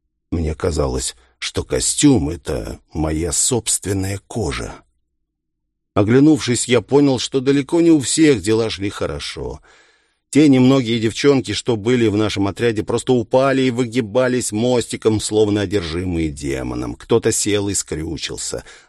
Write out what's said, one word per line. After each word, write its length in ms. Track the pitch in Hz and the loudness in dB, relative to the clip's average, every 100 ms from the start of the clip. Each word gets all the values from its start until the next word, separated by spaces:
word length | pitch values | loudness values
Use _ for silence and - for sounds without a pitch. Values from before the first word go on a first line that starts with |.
| _ _ - | _ _ -8
Мне 240 | 82 78 | -4 -4
казалось, 600 | 78 92 76 69 64 - - _ - | -2 -2 -2 -2 -2 -8 -10 _ -12
что 240 | - - | -8 -8
костюм — 640 | - 67 - - 151 127 143 | -4 -4 -2 2 4 4 0
это 500 | - - 65 55 - _ | -6 -6 -6 -6 -12 _
моя 400 | 80 78 78 82 | -6 -4 -2 -2
собственная 880 | - - 120 - - 92 98 95 98 _ | -2 -2 -2 -2 -6 -4 -4 -4 -8 _
кожа. 480 | 120 85 62 58 - _ _ _ _ _ _ _ _ _ _ _ | -6 -4 -6 -10 -14 _ _ _ _ _ _ _ _ _ _ _
Оглянувшись, 720 | 101 101 127 151 143 117 120 - | -2 4 6 6 4 0 -2 2
я 140 | 120 | 0
понял, 380 | - 139 143 127 | 4 4 4 0
что 220 | - 135 | -2 -2
далеко 400 | 131 139 135 170 | 0 0 0 2
не 120 | 170 | 4
у 80 | 156 | 4
всех 420 | 120 - 156 117 | 2 2 4 4
дела 260 | 92 110 113 | 2 0 0
шли 220 | 95 98 | -4 -6
хорошо. 680 | - 87 73 - 73 64 - _ _ _ _ _ _ - | -4 -6 -6 -10 -10 -10 -12 _ _ _ _ _ _ -2
Те 140 | 135 151 | 4 6
немногие 500 | 131 127 135 113 117 | 6 6 4 2 -2
девчонки, 540 | 110 - 143 135 107 | -2 0 2 2 0
что 240 | 101 - 113 | -6 -4 -2
были 320 | 107 123 113 | 0 2 2
в 80 | 101 | 2
нашем 320 | 107 101 98 | 0 0 -2
отряде, 340 | 95 117 107 | 0 -2 -2
просто 300 | - 117 - | -4 -4 0
упали 500 | 127 107 131 135 135 | 0 2 2 2 2
и 80 | 131 | 0
выгибались 800 | 117 123 120 107 120 127 127 110 | 0 -2 -2 -2 0 0 -2 -2
мостиком, 680 | 107 123 123 - 110 113 107 | -2 0 0 -2 -2 0 0
словно 400 | - 107 107 104 | 0 2 2 2
одержимые 680 | 98 101 82 85 92 82 80 | 0 -2 -2 -6 -4 -2 -2
демоном. 680 | 71 71 65 64 62 62 58 | -4 -6 -6 -6 -6 -8 -10
Кто-то 340 | - 117 113 | 0 0 2
сел 380 | 110 107 101 101 | -2 -2 -2 -2
и 60 | |
скрючился, 880 | 92 - 80 82 71 - 55 - 60 - - | -6 -6 -8 -6 -8 -8 -10 -10 -10 -12 -20